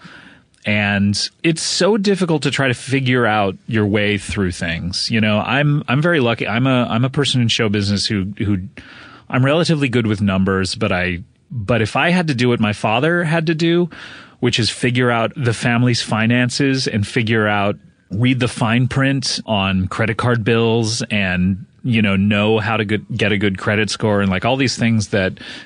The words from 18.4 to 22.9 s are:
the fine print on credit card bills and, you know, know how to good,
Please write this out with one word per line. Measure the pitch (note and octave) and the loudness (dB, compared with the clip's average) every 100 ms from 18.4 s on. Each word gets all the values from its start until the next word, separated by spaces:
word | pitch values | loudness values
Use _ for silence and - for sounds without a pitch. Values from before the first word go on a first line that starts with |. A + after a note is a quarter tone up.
the | A#2+ | 0
fine | - A#2 A#2 B2+ | 0 0 2 2
print | C#3 C3+ C#3 B2+ - | 0 0 0 -4 -6
on | - G#2 F#2+ F#2+ F#2 | -2 0 0 0 -2
credit | - A2+ A2 | -2 -2 0
card | B2 A#2+ | 0 0
bills | G#2 A#2 A#2 A2+ A2 A#2+ A#2+ | 2 2 2 2 0 -4 -4
and, | G#2+ F#2+ F2+ F#2 G2 - _ | -2 0 0 0 0 -6 _
you | C3 A2+ | -2 2
know, | G#2 G2 | 2 2
know | G2+ G#2 G#2 A2 | 2 2 2 2
how | G#2+ A2 | 0 -2
to | |
good, | G#2 | 0